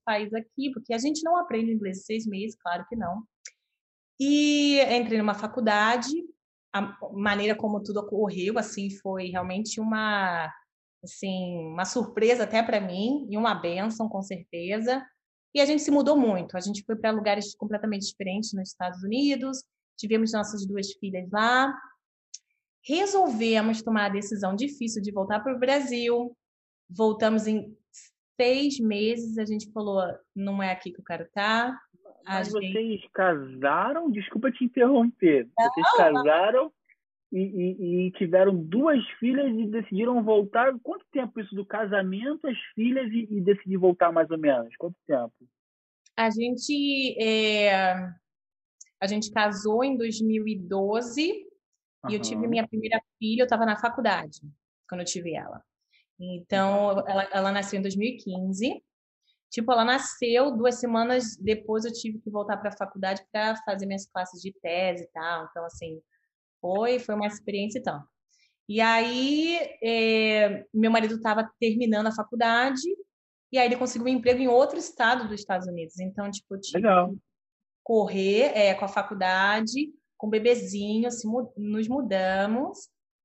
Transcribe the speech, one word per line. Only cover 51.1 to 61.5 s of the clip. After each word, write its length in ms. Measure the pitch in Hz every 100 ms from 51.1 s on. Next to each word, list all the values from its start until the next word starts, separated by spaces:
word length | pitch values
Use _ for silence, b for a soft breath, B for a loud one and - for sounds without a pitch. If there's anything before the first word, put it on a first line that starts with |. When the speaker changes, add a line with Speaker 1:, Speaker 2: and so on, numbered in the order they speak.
| 254 330 427 - _ _ _ _ _ -
Speaker 1:
e 60 |
eu 60 | 208
tive 220 | 226 220
Speaker 2:
Aham. 60 | 233
Speaker 1:
minha 160 | 226 220
primeira 320 | 220 220 226 - _
filha, 240 | 220 226
eu 40 | 254
tava 180 | 220 226
na 100 | 214
faculdade 640 | 233 226 226 175 156 - 147 - _ _ _
quando 120 | 180
eu 40 | 175
tive 280 | 190 170
ela. 280 | 156 - - _ _ _ _ _ _
Então, 760 | 180 175 175 196 196 202 202
Speaker 2:
Uhum. 80 | 196 196
Speaker 1:
ela, 160 | 196 196
ela 200 | 196 190
nasceu 260 | 202 196 196
em 40 |
dois 120 | 196 196
mil 120 | 226
e 80 | 262
quinze. 640 | - 185 190 190 247 392 _ _ _ _ _ _ _
Tipo, 220 | - 226
ela 120 | 233
nasceu, 720 | 233 269 - - 240 240 285 226
duas 220 | 247 233
semanas 560 | 240 226 233 254 226 -
depois 480 | 196